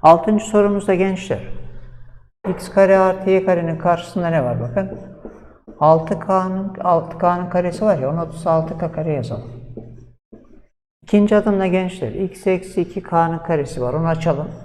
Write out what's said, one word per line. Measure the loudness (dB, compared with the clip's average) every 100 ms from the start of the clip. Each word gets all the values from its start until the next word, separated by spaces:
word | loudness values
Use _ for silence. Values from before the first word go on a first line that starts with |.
altıncı | 8 6 6 0 2
sorumuzda | 2 2 2 0 2
gençler, | 2 -2 -4 -6 -6 -8 -8 -12 -14 -16 -18 -20 -20 _ -6
X | -6 -2
kare | 4 6 6
artı | 4 2 2
Y | 2 4
karenin | 0 0 -2
karşısında | 0 0 0 -4 0
ne | 2
var | 0 -2
bakın? | -2 -4 -4 -8 -14 -16 -18 -18 -20 _ -20 0
Altı | 4 4 2 -6
K'nın, | 0 0 0 -4 -6 -4
altı | 0 0 0 -2
K'nın | 0 0 -2
karesi | -2 -2 0 2
var | 2
ya, | 0
onu | -2
otuz | -4 -6 0
altı | 0 0 -4
K | -6
kare | -4 -4
yazalım. | -2 -4 -8 -10 -16 -16 -16 -16 -20 -20 _ _ -20 -20 -20 -20 _ _ _
İkinci | 0 4 6 4
adımda | 4 0 2
gençler, | 0 -2 -6 -8
x | -4 -6 -4 -2
eksi | 0 -2 -6
iki | -4 -6
K'nın | -2 0 0 -2
karesi | -2 -2 -2 -4
var, | -4
onu | -2 0
açalım. | 0 0 -2 -4 -12